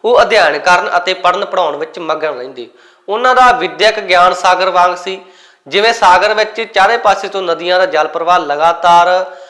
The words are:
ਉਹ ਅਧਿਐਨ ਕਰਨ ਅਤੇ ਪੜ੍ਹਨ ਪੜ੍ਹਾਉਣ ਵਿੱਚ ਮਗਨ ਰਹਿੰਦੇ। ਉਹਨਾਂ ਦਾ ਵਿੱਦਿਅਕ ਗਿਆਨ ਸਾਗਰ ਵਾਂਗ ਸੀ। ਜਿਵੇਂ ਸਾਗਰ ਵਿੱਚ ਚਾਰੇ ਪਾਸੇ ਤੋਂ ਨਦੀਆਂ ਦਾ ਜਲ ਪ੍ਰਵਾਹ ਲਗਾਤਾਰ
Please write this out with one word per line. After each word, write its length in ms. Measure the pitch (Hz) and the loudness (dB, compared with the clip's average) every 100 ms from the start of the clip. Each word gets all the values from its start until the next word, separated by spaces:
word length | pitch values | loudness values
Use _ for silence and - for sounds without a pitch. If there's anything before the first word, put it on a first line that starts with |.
ਉਹ 160 | 214 247 | 0 2
ਅਧਿਐਨ 380 | - 220 160 147 | 2 2 2 0
ਕਰਨ 320 | 180 180 - 175 | 0 0 0 -2
ਅਤੇ 160 | 185 | -2
ਪੜ੍ਹਨ 320 | 185 180 185 | -2 -2 -2
ਪੜ੍ਹਾਉਣ 300 | 202 190 165 | -4 -2 -2
ਵਿੱਚ 240 | 143 160 185 | -4 -10 -8
ਮਗਨ 300 | 160 156 151 | -6 -4 -6
ਰਹਿੰਦੇ। 400 | 127 131 127 117 _ _ _ - | -8 -12 -14 -18 _ _ _ -8
ਉਹਨਾਂ 260 | 214 254 | -2 2
ਦਾ 160 | 254 247 | 4 4
ਵਿੱਦਿਅਕ 480 | 240 175 - 214 214 | 2 -2 0 0 0
ਗਿਆਨ 340 | 190 175 180 | 0 2 2
ਸਾਗਰ 360 | 185 202 196 190 | 2 0 0 0
ਵਾਂਗ 260 | 180 180 | 2 0
ਸੀ। 260 | 180 196 190 - _ _ _ - | -2 -8 -12 -14 _ _ _ -6
ਜਿਵੇਂ 260 | 170 220 | 0 0
ਸਾਗਰ 400 | 226 190 185 208 | 2 2 4 2
ਵਿੱਚ 280 | 214 214 - | 0 -4 -6
ਚਾਰੇ 360 | 226 196 196 233 | -4 0 2 2
ਪਾਸੇ 300 | 214 196 196 | 0 0 -4
ਤੋਂ 140 | 196 | -6
ਨਦੀਆਂ 380 | 180 160 170 180 | -4 -4 -2 0
ਦਾ 60 | |
ਜਲ 220 | 185 151 156 | 0 0 -2
ਪ੍ਰਵਾਹ 320 | 170 165 175 | -2 0 0
ਲਗਾਤਾਰ 960 | 151 147 165 170 175 170 175 180 185 - | 0 0 0 2 4 4 4 0 -4 -12